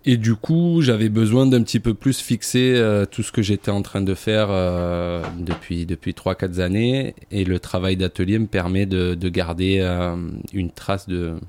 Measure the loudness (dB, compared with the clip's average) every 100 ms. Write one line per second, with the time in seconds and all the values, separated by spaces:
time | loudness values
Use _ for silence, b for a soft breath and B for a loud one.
0 | 4 2 4 0 2 2 4 4 4 4
1 | 2 2 4 4 6 4 2 0 0 0
2 | 0 -2 -2 -4 0 2 2 4 4 2
3 | 0 -4 -4 -2 0 0 0 -2 -2 -2
4 | -2 -2 0 0 2 2 0 0 -2 -2
5 | -4 -4 -6 -8 -6 -6 -6 -6 -4 -6
6 | -6 -4 -4 -2 -4 -2 0 0 0 0
7 | -4 -10 -8 -2 0 0 -2 -2 0 0
8 | -2 -2 0 0 0 -2 0 0 0 0
9 | 0 0 -2 -2 -2 -2 0 2 2 0
10 | -2 -4 -6 -10 -8 -6 -6 -6 -6 -6
11 | -4 -4 -4 -8